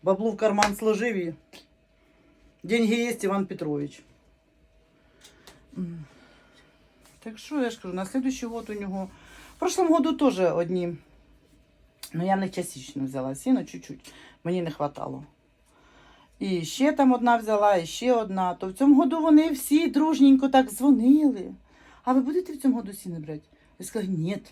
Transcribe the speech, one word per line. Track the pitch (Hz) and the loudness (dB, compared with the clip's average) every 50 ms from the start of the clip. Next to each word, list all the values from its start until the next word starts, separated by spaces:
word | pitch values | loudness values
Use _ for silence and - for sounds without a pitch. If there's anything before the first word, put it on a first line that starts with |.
| - | 2
Бабло | 175 190 190 214 226 | 0 0 0 0 -4
в | 202 | -2
карман | 202 220 214 202 202 208 208 202 | 0 0 0 4 4 2 2 2
сложив | - 220 220 214 196 220 247 220 | 0 0 -2 0 0 -2 -2 -2
і | 190 175 170 160 - _ _ - - _ _ _ _ _ _ _ _ _ _ _ _ _ _ _ _ _ _ _ _ _ | -4 -6 -6 -8 -12 _ _ -20 -20 _ _ _ _ _ _ _ _ _ _ _ _ _ _ _ _ _ _ _ _ _
деньги | 170 208 233 233 208 226 | -2 0 2 2 2 2
є, | 233 233 240 220 - - | 0 0 -2 -4 -4 -2
Іван | 190 196 196 190 | -2 -2 -2 -2
Петрович. | 190 196 - 170 151 147 143 143 143 - - - _ _ _ _ _ _ _ _ _ _ _ _ _ _ _ _ _ _ _ _ _ _ _ _ - _ _ _ - - _ _ _ - - | -4 -6 -8 -6 -6 -4 -6 -6 -8 -12 -18 -20 _ _ _ _ _ _ _ _ _ _ _ _ _ _ _ _ _ _ _ _ _ _ _ _ -20 _ _ _ -20 -20 _ _ _ -10 -10
М. | 185 170 170 170 147 135 - - - _ _ _ _ _ _ _ _ _ _ _ _ _ _ _ _ _ _ _ | -10 -8 -10 -14 -16 -18 -20 -20 -20 _ _ _ _ _ _ _ _ _ _ _ _ _ _ _ _ _ _ _
Так | _ 226 220 214 | _ -16 -16 -16
що | - - 302 294 254 | -14 -8 -6 -4 -4
я | 233 | -4
ж | 226 - - | -6 -10 -14
кажу, | 185 180 | -10 -8
на | 185 190 | -8 -10
слідуючий | 190 - 269 254 269 262 - - 233 | -6 -6 -4 -4 -4 -4 -6 -8 -10
год | 226 233 226 226 | -10 -10 -10 -10
у | 208 | -10
нього, | 208 202 190 185 190 190 190 - - - - - - - - - | -10 -8 -8 -8 -8 -8 -10 -12 -20 -20 -20 -20 -20 -20 -20 -12
в | _ | _
прошлому | - 370 - - 370 330 311 | -4 -4 0 0 2 4 4
году | 339 262 320 320 | 4 4 0 0
теж | - 294 262 196 180 | 2 2 0 2 2
одні, | 185 170 156 180 175 165 185 180 175 175 170 143 - _ _ _ _ _ _ _ _ _ _ _ _ _ _ _ _ _ _ _ - - - | 0 2 2 0 -2 -2 -2 -4 -4 -4 -6 -10 -14 _ _ _ _ _ _ _ _ _ _ _ _ _ _ _ _ _ _ _ -20 -10 -8
ну | 160 175 | -4 0
я | 190 196 | 0 0
в | 196 | 0
них | 196 185 | 0 -4
частично | - - 175 - - 135 131 131 - 143 135 | -6 -8 -8 -8 -10 -16 -18 -14 -10 -8 -8
взяла | 131 131 139 131 131 135 | -6 -6 -6 -6 -8 -8
сіно, | 139 - 254 262 220 170 | -6 0 0 0 0 0
чуть-чуть, | - - - - - 147 - _ - - - - - - _ _ | -6 -14 -18 -16 -16 -18 -18 _ -20 -20 -20 -20 -20 -20 _ _
мені | 170 180 185 170 | -4 -4 -2 -4
не | 165 | -6
хватало. | 151 - 147 143 143 - - - 135 131 151 - _ _ _ _ _ _ _ _ _ _ _ _ _ - _ _ _ _ _ _ _ _ | -6 -4 -6 -6 -6 -8 -10 -10 -10 -12 -14 -18 _ _ _ _ _ _ _ _ _ _ _ _ _ -20 _ _ _ _ _ _ _ _
І | - 196 190 175 165 | -6 -4 -4 -4 -4
ще | 156 - - 262 294 294 | -6 -4 0 2 2 2
там | - 277 254 254 | 4 4 4 4
одна | 240 233 240 240 | 4 4 2 2
взяла, | 233 220 214 214 208 208 208 202 | 2 2 -2 0 2 4 4 4
і | 180 170 | 2 0
ще | 160 - - 233 254 254 | -4 -10 -6 0 0 0
одна. | 233 220 202 190 185 185 180 175 | 0 0 -4 -4 -2 -2 -2 -4
То | - - 190 | -6 -8 -10
в | 190 | -4
цьому | - 269 277 294 | 2 6 6 6
году | 262 330 262 302 330 | 6 6 2 0 0
вони | 311 330 302 302 311 330 | 2 6 6 6 6 4
всі | 302 262 - - 285 311 330 294 | -2 -6 -2 0 2 2 2 2
дружненько | - 277 311 311 311 262 277 277 269 262 269 269 | 0 0 0 0 4 6 6 8 8 6 4 4
так | 269 262 262 254 | 4 4 2 2
дзвонили. | - - 247 285 277 220 226 247 277 302 302 285 233 202 180 - 190 - _ _ _ _ _ - - - _ | -4 -2 4 4 4 4 6 6 6 6 6 2 0 0 -8 -12 -14 -16 _ _ _ _ _ -20 -20 -10 _
«А | - 254 | 0 0
ви | 269 | 0
будете | 262 254 302 359 359 - 311 | 0 0 -2 -4 -4 -6 -12
в | 269 | -2
цьому | - 269 226 | 0 0 0
году | 233 190 190 202 | 0 -4 -10 -14
сіно | - - 185 170 165 | -14 -12 -12 -10 -10
брати?» | 151 151 156 151 _ _ _ _ _ _ _ _ | -10 -10 -12 -12 _ _ _ _ _ _ _ _
Я | 180 | -18
сказала: | - - 226 202 185 190 | -10 -8 -6 -4 -4 -4
«Ні». | 160 156 175 202 180 - - | -4 -2 -4 -4 -6 -10 -16